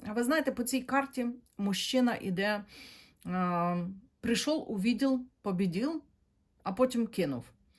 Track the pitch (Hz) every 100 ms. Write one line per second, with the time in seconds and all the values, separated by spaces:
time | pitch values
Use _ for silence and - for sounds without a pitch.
0 | - 214 240 320 277 269 240 262 254 269
1 | 269 254 240 240 - - 202 185 - 254
2 | 240 - 196 180 208 208 208 - - -
3 | - _ 180 185 180 175 175 175 175 196
4 | - _ - 233 - 320 - 202 214 247
5 | 269 262 254 _ 208 185 196 170 277 320
6 | - _ _ _ _ _ - 190 254 240
7 | 226 - 156 123 - _ _